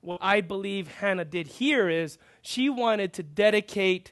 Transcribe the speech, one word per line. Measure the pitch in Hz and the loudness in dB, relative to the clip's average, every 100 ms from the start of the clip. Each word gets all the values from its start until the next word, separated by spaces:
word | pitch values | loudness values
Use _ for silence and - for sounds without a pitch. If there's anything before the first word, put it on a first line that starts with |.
What | 170 175 | -10 -6
I | 190 208 | 0 0
believe | 175 196 196 196 165 | 0 -6 -4 -6 -6
Hannah | - 202 185 | -4 -2 -2
did | 160 175 147 | -2 -6 -8
here | - 269 285 190 | -2 2 2 2
is | 165 160 - _ _ | 2 -2 -8 _ _
she | - - 269 | -10 0 0
wanted | 247 233 214 196 | 2 2 2 0
to | - | -6
dedicate | 156 147 208 208 208 208 190 185 185 | -10 4 4 4 0 0 2 0 -4